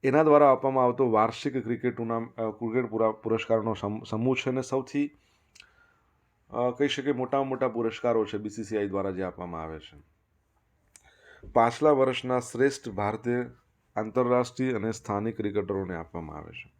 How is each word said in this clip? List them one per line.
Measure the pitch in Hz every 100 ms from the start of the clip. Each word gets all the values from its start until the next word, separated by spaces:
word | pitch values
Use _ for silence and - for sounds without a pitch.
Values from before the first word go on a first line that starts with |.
એના | 135 143
દ્વારા | 156 147 147
આપવામાં | 131 135 131
આવતો | 123 120 131
વાર્ષિક | 110 113 - 143 131
ક્રિકેટ | 113 120 123 120
ટુર્નામ-, | 113 113 117 -
અ, | 110
ક્રિકેટ | 107 117 120 117
પુરા-, | 110 110
પુરસ્કારોનો | 107 113 110 - 113 110
સમ-, | 104 101 107
સમૂહ | - 110 123 127
છે | -
અને | 127
સૌથી, | 127 135 127 143 143 _ _ _ _ _ - _ _ _ _ _ _ _ _
અ, | 120 123
કહી | 120 143
શકીએ, | - 135
મોટામાં | 131 127 139 135
મોટા | 131 131
પુરસ્કારો | 113 113 110 120 113 107
છે | 104
બી | 107
સી | 104
સી | 104 107
આઈ | 101
દ્વારા | 98 98
જે | 92
આપવામાં | 92 90 87 82
આવે | 80 78
છે. | - 73 _ _ _ _ _ _ _ _ _ - _ _ - - -
પાછલા | 127 117 117 151
વર્ષના | 139 131 123 127 127
શ્રેષ્ઠ | 120 117 139 135 120
ભારતીય | 98 104 107 120 120 120 - _ _ _ -
આંતરરાષ્ટ્રીય | 110 123 123 123 120 - 131
અને | 117 110
સ્થાનિક | 107 - 101 110 113
ક્રિકેટરોને | 104 101 95 98 92 85
આપવામાં | 82 87 80 76
આવે | 78
છે. | - -